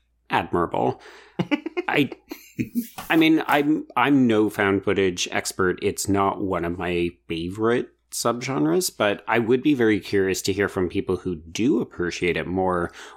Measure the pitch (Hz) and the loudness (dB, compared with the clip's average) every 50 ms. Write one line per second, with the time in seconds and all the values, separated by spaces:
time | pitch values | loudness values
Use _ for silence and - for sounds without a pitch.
0 | _ _ _ _ _ - - 113 90 82 - 87 82 - - - - 127 - - | _ _ _ _ _ -2 -2 -2 0 0 0 0 0 0 0 -2 -2 -2 -2 -4
1 | - - - - - - _ - 175 - 285 294 - - - 359 359 - - - | -10 -20 -20 -20 -20 -12 _ -6 -4 -2 -2 -4 -4 -6 -8 -8 -4 -2 0 0
2 | - - - - _ - - - - - _ - - - - 240 233 - - - | 0 0 -4 -12 _ -20 -20 -20 -20 -14 _ -8 -8 -6 -4 -6 -6 -6 -8 -10
3 | - - 165 160 160 160 160 156 - - - 147 143 147 156 143 - - - 123 | -2 0 4 4 6 6 4 2 2 2 2 2 2 2 0 -2 -2 -4 0 2
4 | 120 139 147 135 127 117 110 107 110 101 - - 104 98 98 98 - 107 95 95 | 2 4 4 4 4 4 4 4 2 2 2 2 2 2 2 2 2 0 0 2
5 | 98 92 87 87 - - - 101 - - - - 95 92 90 - - 101 - - | 2 0 0 -2 -6 -4 -4 -6 -6 -4 -2 0 0 0 0 0 -2 -2 -2 -2
6 | - - 98 98 98 98 - - 101 92 95 85 85 87 87 87 87 87 87 87 | -2 0 2 2 2 2 0 -2 -4 -4 -2 -2 -4 -4 -6 -4 -4 -4 -2 -2
7 | 87 85 - _ _ - 85 82 85 90 95 107 110 117 120 127 - - _ _ | -2 -2 -4 _ _ -8 -8 -6 -6 -6 -6 -2 0 0 0 0 -2 -6 _ _
8 | _ _ - - - 120 117 120 127 131 135 147 147 156 170 185 180 - - - | _ _ -8 -4 -2 -2 -2 -2 -4 -6 -4 -2 0 0 2 0 0 -2 -2 -2
9 | 107 104 101 - - - 113 120 117 104 131 127 127 151 147 123 117 110 107 95 | 0 0 0 -2 -4 -2 0 0 2 2 2 2 4 2 2 4 4 4 2 2
10 | - - - 98 95 95 92 - - - 92 98 101 90 - 98 92 82 - 98 | 0 0 0 2 2 2 0 -2 -2 -2 0 0 0 -2 0 -2 -2 -2 -2 -4
11 | 90 - 92 87 - 95 87 80 80 85 82 - 107 139 190 226 - - - - | -2 -2 -4 -4 -2 -6 -6 -8 -8 -10 -4 -2 0 2 2 0 -2 -4 -6 -6
12 | 87 87 - - 90 87 80 82 76 82 90 95 92 92 90 87 85 - - - | -4 -4 -4 -2 -2 -2 0 -2 -2 -4 -2 -2 0 0 0 -2 -2 -4 -8 -12
13 | - - - | -20 -20 -16